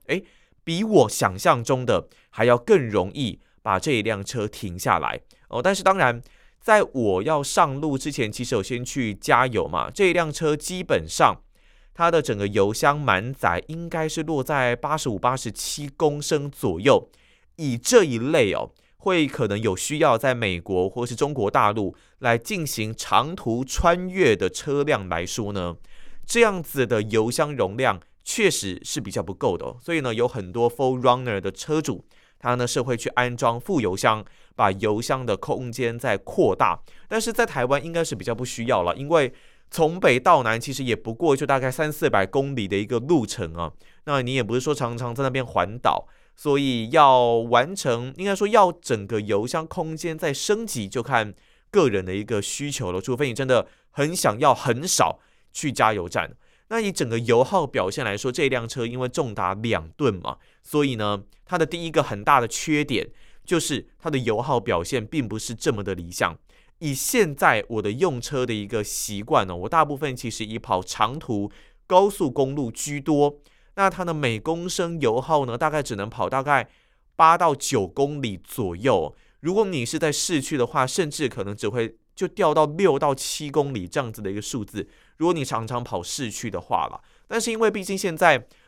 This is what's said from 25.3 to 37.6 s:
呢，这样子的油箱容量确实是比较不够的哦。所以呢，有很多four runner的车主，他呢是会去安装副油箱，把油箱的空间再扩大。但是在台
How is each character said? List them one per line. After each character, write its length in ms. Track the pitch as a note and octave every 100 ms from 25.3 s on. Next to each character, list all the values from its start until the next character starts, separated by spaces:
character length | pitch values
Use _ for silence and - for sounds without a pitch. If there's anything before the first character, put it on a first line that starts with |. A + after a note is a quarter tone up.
| - G#2
呢， 240 | G2+ F2 E2 - - - - -
这 140 | A#3
样 220 | A3+ F#3+
子 240 | D#3+ C#3 A#2
的 160 | A2
油 280 | G#2+ A2 A2
箱 240 | A#2+ D3+
容 220 | C#3+ F#2+ G#2+
量 240 | B2+ F#2+ - _
确 260 | - - G3+
实 300 | - G2 F2+
是 180 | - -
比 100 | G2
较 120 | A2
不 120 | F2+
够 240 | - B2+ E2+
的 80 | B1+
哦。 100 | A#2
所 140 | -
以 60 | E3
呢， 140 | B2+
有 140 | A2 A#2+
很 240 | B2 F#2
多 180 | F2+ A#2
four 300 | A#2+ C3+ C3
runner 400 | B2 B2 B2+ G2+
的 100 | F#2+
车 320 | - - D#3
主， 220 | D3 A2+ - _ _ _
他 160 | B2
呢 120 | B2 B2
是 140 | D3
会 160 | B2 A#2+
去 120 | C3
安 240 | - B2
装 260 | A#2+ B2 A#2
副 200 | A#2+ F3+
油 140 | G#2
箱， 300 | F#2+ B2 G#2+ G#2 - -
把 160 | - G#2+
油 320 | F#2+ G#2+ G#2+
箱 220 | A#2 C3+
的 120 | B2 G2
空 340 | - B2 B2
间 280 | A#2 A#2 A#2
再 180 | B2+ G2+
扩 400 | - - C#3 F2+
大。 240 | G#2 E2 - - -
但 120 | A3
是 100 | A3
在 140 | A3+
台 220 | A#3 D3